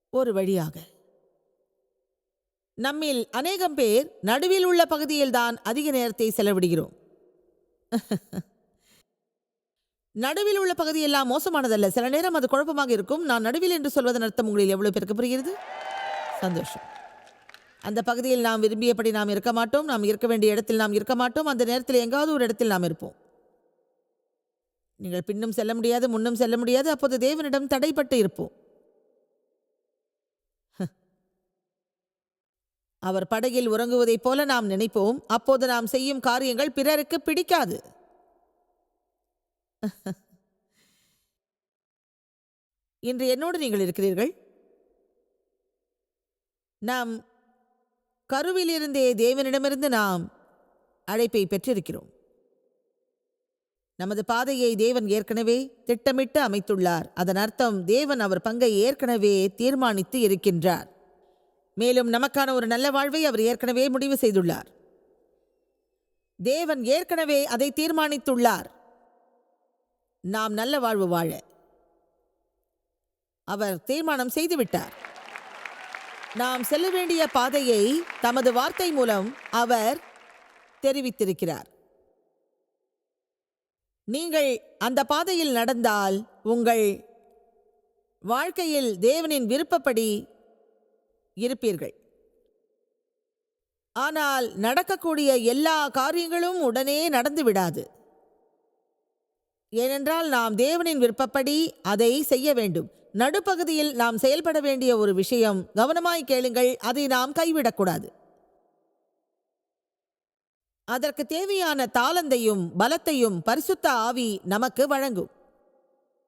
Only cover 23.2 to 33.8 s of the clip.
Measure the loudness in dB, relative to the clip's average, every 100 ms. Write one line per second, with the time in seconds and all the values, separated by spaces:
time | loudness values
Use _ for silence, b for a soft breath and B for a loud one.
23.2 | _ _ _ _ _ _ _ _ _ _
24.2 | _ _ _ _ _ _ _ -14 -8 -6
25.2 | -4 -4 -4 -2 -2 0 0 2 2 0
26.2 | 0 0 0 0 2 2 2 0 0 2
27.2 | 0 0 -2 -2 0 0 0 0 0 2
28.2 | 2 0 -12 _ _ _ _ _ _ _
29.2 | _ _ _ _ _ _ _ _ _ _
30.2 | _ _ _ _ _ -12 -12 _ _ _
31.2 | _ _ _ _ _ _ _ _ _ _
32.2 | _ _ _ _ _ _ _ -10 -4 -4
33.2 | -2 -2 0 0 0 0